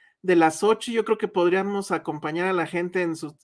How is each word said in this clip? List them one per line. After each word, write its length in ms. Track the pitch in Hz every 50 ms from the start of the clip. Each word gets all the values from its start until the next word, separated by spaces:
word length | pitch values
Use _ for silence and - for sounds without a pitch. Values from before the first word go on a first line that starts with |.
| _ _ _ _ -
de 120 | 185 180
las 300 | 170 165 160 160 - -
ocho, 260 | - - 214 - 247
yo 140 | 233 226 214
creo 140 | 226 220 220
que 100 | - 202
podríamos 640 | - 185 175 175 180 190 196 202 202 202 190 - 190
acompañar 560 | 160 - - 156 151 160 151 156 170 180 190
a 40 | 190
la 140 | 175 160
gente 360 | 156 180 175 175 180 180 185 180
en 120 | 170 165
su, 220 | 160 - 147 151 _